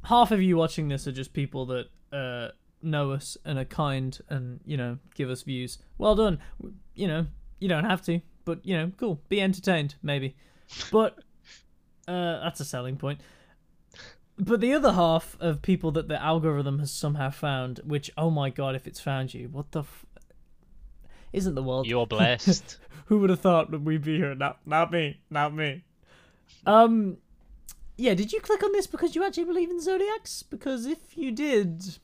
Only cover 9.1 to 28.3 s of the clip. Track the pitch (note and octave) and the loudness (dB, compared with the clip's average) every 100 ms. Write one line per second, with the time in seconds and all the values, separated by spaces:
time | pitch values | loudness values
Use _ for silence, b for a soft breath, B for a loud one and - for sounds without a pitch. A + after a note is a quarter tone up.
9.1 | D3+ - G3+ G3 F#3 - F3 C#3+ - D3 | -4 0 2 2 2 2 2 0 -4 -4
10.1 | C#3+ C3+ - b b b - - G#3+ A3 | -2 -4 -8 b b b -14 0 2 2
11.1 | - - _ _ B _ _ _ _ - | -2 -20 _ _ B _ _ _ _ -6
12.1 | F3+ F3 E3 E3+ - C#3+ B2+ B2 C3+ C#3 | -2 -2 -2 -6 -6 -8 -6 -6 -6 -6
13.1 | D3 b b b b _ _ _ B B | -6 b b b b _ _ _ B B
14.1 | B _ - F#3+ A3+ A#3 D4 C4+ F#3 E3+ | B _ -6 0 2 4 4 4 6 4
15.1 | D#3+ - - E3+ D3 - F#3 E3 D#3 D#3 | 4 0 -4 -2 -2 2 2 2 -2 -4
16.1 | D3+ D3+ E3 D#3+ D3 C#3 C#3 C#3+ - D3+ | -4 0 0 2 0 0 -2 -4 -4 -2
17.1 | D3 C3+ C#3 D3+ C3+ B2+ B2 - D3 - | -2 -2 -4 -4 -2 -4 -8 -4 -6 -6
18.1 | - E3 D#3 C#3 B2 C3+ C3 - - - | -2 0 0 -2 -2 -4 -4 -8 -10 -4
19.1 | C3+ C3 B2 A#2+ C#3 D3 D#3+ C#3+ - - | -4 -4 -8 -12 -10 -8 -6 -8 -14 -20
20.1 | - - - - - _ - - - - | -20 -20 -20 -20 -20 _ -20 -20 -20 -20
21.1 | b b F#3+ F#3 C#3 C3 B2+ B2 A#2+ A2+ | b b -2 -2 -2 -2 -2 0 0 0
22.1 | G#2+ A2+ A#2+ - F#3 - - - - - | 4 4 4 4 2 0 -20 -20 -20 2
23.1 | G#3+ G3 F#3 F#3+ E3+ D#3+ D#3+ D3+ D#3 D3 | 4 4 4 4 4 2 -2 -2 -2 0
24.1 | D#3 D3+ C3+ C#3 - - D3+ E3 E3+ D3+ | 0 0 -2 -4 -6 0 2 2 2 -2
25.1 | C#3+ _ D3+ D3 D3+ D3+ C#3 - _ b | -6 _ -2 -2 0 -4 -4 -14 _ b
26.1 | b b b b b - G#3+ A#3 A3+ G3+ | b b b b b 6 8 8 6 2
27.1 | - _ - _ - - - - - B3 | -4 _ -20 _ -20 -20 -18 -16 -2 2
28.1 | F3+ G#3 | 2 0